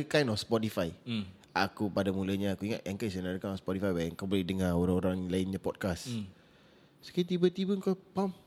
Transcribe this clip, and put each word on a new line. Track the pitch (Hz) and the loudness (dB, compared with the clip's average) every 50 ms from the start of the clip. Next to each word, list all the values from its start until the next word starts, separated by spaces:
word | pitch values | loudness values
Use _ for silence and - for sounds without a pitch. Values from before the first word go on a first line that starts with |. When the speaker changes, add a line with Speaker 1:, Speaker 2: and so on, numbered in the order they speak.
| 143 | 4
Speaker 1:
kind | - - 151 143 | 2 2 2 4
of | 117 107 | 4 2
Spotify. | - - - 117 110 110 107 - 101 87 85 - - | -2 0 0 0 2 2 0 0 0 -2 -2 -4 -8
Speaker 2:
Hmm. | - 123 113 107 98 92 92 - - - | -8 -6 -4 -4 -4 -6 -10 -20 -10 -2
Speaker 1:
Aku | - 90 98 98 - - 110 98 | 0 2 2 2 0 -2 -2 0
pada | 85 98 95 98 | 2 2 2 2
mulanya, | 92 95 92 92 98 95 101 98 | 2 0 0 0 0 0 0 0
aku | 92 - 98 | -2 -2 -2
ingat | 104 113 - | -4 -4 -4
Anchor | - - 98 101 120 | -4 -6 -6 -4 -4
is | 104 90 | -4 -4
another | 92 90 90 92 92 | -4 -4 -4 -4 -4
kind | - 98 | -4 -4
of | 98 95 | -6 -4
Spotify | - - 95 95 101 98 | -4 -4 -2 0 0 0
where | 90 85 82 82 | 2 2 0 -2
kau | 82 - 98 | -4 -4 -4
boleh | 95 101 98 | 0 0 0
dengar | 90 87 95 95 92 90 | 2 0 0 2 2 4
orang-orang | 87 85 90 90 90 90 92 92 92 92 92 | 4 4 4 4 4 4 2 2 0 0 -2
lainnya | 90 90 95 95 95 95 92 | 0 0 0 0 0 -2 -4
podcast. | - 98 - - - 95 85 - - 127 | -4 -4 -4 -2 -2 -2 -2 -4 -6 -6
Speaker 2:
Hmm. | 120 110 101 92 90 - - - - - - - - - - - _ _ | -6 -6 -8 -8 -12 -20 -20 -20 -20 -20 -20 -20 -20 -20 -20 -20 _ _
Speaker 1:
Sekali | - - - 180 180 175 | -20 -6 -2 -2 0 0
tiba-tiba | 180 170 180 180 175 190 190 185 202 | 2 4 4 4 4 2 0 0 0
kau | 190 - 190 185 | 0 2 0 0
pump | 185 - - - 190 202 190 175 - - | 0 -2 -6 -2 -2 0 0 -2 -6 -14